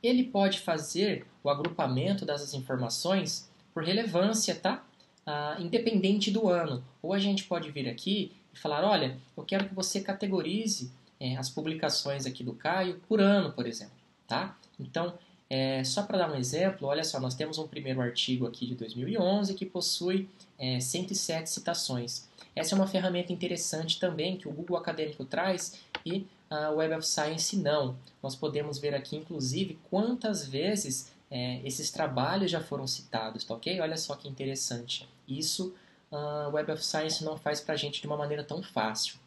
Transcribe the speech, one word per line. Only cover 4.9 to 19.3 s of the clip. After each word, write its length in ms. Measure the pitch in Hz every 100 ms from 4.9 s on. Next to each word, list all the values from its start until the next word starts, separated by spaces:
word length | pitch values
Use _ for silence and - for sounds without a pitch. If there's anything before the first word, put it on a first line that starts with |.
| _ - _ -
Ah, 300 | 147 147 165
independente 720 | 170 233 233 208 190 208 214
do 180 | 214 208
ano. 360 | 175 160 127 - _
Ou 120 | 160
a 60 | 196
gente 260 | 202 196
pode 260 | - 170 151
vir 180 | 143 127
aqui 440 | 113 - 208 165 - _
e 60 | -
falar, 260 | 156 147
"Olha, 320 | 190 190 127 127 - -
eu 80 |
quero 240 | - 196 196
que 60 |
você 260 | 190 185 196
categorize, 920 | 196 190 202 185 156 202 220 - 127 - - _
é, 180 | 127 127
as 120 | 127
publicações 800 | - 160 160 151 - 143 139 131
aqui 180 | 127
do 80 | 123
Caio 480 | - 151 185 185 180 -
por 120 | 220
ano, 320 | 196 202 160
por 140 | - 120
exemplo", 280 | 113 - - _ _ -
tá? 300 | 123 190 - - -
Então, 360 | 127 165 175 175 - - _
é, 360 | 131 135 135
só 180 | 131 -
pra 160 | 202 190
dar 140 | 165
um 20 |
exemplo, 540 | 139 123 151 190 190 139
olha 160 | 147
só, 160 | 156 139
nós 160 | 127 -
temos 200 | 156 156
um 100 | 151
primeiro 320 | - 135 131
artigo 460 | 123 120 - 123 123
aqui 200 | - 120
de 80 |
dois 200 | 123 113
mil 140 | 117 143
e 80 | 220
onze 380 | 180